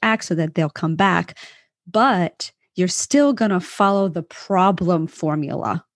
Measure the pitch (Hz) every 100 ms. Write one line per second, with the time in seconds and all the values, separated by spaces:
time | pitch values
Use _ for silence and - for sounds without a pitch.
0 | 220 220 - 170 156 165 151 - 160 165
1 | 196 170 170 - - - _ _ 175 214
2 | 269 190 165 - - _ _ - 180 -
3 | - 285 285 240 220 180 175 - 196 196
4 | 196 165 170 - - 190 190 185 175 170
5 | 160 - 156 151 139 131 110 160 -